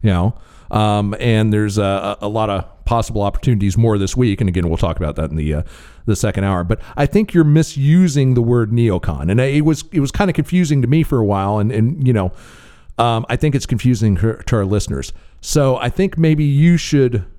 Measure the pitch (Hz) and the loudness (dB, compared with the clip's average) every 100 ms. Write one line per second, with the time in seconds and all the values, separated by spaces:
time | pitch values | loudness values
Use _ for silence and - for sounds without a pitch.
0 | 107 90 92 - - - - 107 107 104 | 2 2 0 -4 -14 -20 -6 -2 0 0
1 | 104 104 123 110 107 104 107 101 98 98 | -2 -2 0 2 2 0 0 0 -2 -2
2 | 92 101 104 110 110 98 - - - 117 | -4 -6 -6 -4 -2 -4 -6 -10 -4 -2
3 | 110 110 101 - - 113 98 92 113 104 | -2 -2 -2 -2 0 0 0 2 2 2
4 | 98 127 123 98 104 90 85 82 85 82 | -2 0 0 0 -2 0 -2 -2 -2 -2
5 | 82 76 78 78 76 76 - - - - | -4 -4 -4 -4 -4 -4 -6 -12 -20 -12
6 | - 104 107 95 98 95 87 110 - - | -4 -2 -2 -2 -2 -2 -2 -4 -6 -2
7 | 143 202 214 170 156 151 156 139 139 165 | 0 2 2 2 4 4 2 0 2 4
8 | 185 143 131 123 117 120 110 117 117 90 | 4 2 2 2 2 2 2 2 2 0
9 | - 71 78 107 135 143 151 156 - 170 | -2 -4 0 0 2 2 0 -2 -2 -2
10 | 139 - 202 160 147 180 170 143 120 156 | -2 0 -2 0 0 0 2 0 2 2
11 | 160 131 104 98 98 107 104 110 113 156 | 2 0 0 0 0 0 0 0 0 0
12 | 131 113 92 - - - - - - - | 0 0 0 -6 -20 -20 -20 -20 -18 -2
13 | 117 113 117 117 156 143 - 117 123 120 | 0 0 -2 -2 0 -2 -2 0 0 2
14 | 107 92 107 110 - 113 98 104 - 67 | 2 2 0 -2 -2 0 0 -2 -2 -6
15 | 65 - - - - 151 135 123 120 - | -8 -12 -16 -18 -2 0 2 0 -2 -2
16 | 196 156 160 156 147 143 165 170 - 147 | -2 2 2 2 2 4 4 4 2 2
17 | 131 113 90 | 2 0 -6